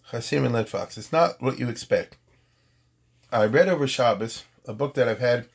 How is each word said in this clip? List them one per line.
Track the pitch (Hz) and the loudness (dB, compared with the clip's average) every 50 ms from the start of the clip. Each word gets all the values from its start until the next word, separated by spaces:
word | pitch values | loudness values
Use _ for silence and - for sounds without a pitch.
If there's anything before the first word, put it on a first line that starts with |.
| _ - | _ -10
Hasidim | - 117 - - 151 143 135 | -10 -8 -4 -2 0 0 0
and | 123 120 | 2 0
Litvaks. | 113 110 - - - 98 - - | 0 -2 -2 -6 -8 -8 -8 -12
It's | 113 110 - | -16 -10 -2
not | 147 165 170 - - _ | 2 2 2 2 0 _
what | - 135 131 | -4 -4 -4
you | 127 123 123 | -2 -6 -6
expect. | 113 - - - - 90 80 - - _ _ _ _ _ _ _ _ _ _ _ _ _ _ _ _ _ _ _ _ _ _ _ | -6 -8 -2 0 0 0 0 -6 -16 _ _ _ _ _ _ _ _ _ _ _ _ _ _ _ _ _ _ _ _ _ _ _
I | - 113 107 | 2 2 2
read | 107 117 151 185 185 | 4 6 4 4 4
over | 180 151 143 | 4 0 0
Shabbos | 131 - - 123 120 107 95 110 113 - - - _ _ _ _ | -2 0 2 2 2 2 2 -4 -8 -8 -14 -18 _ _ _ _
a | - 110 | -14 -6
book | 110 143 139 - | -6 -6 -4 0
that | 139 - | 0 0
I've | 117 110 98 | 0 0 0
had | 123 123 123 120 120 _ | 0 0 0 0 -2 _